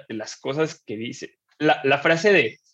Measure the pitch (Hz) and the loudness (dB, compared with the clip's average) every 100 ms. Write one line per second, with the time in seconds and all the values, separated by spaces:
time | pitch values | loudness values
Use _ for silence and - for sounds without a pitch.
0 | - 110 107 - 131 143 156 - - 110 | -4 -10 -10 -10 -8 -4 -4 -6 -14 -10
1 | 120 - - _ _ - 151 - 135 139 | -10 -12 -16 _ _ -2 0 2 2 2
2 | 165 165 208 185 110 - _ | 2 2 4 4 2 -6 _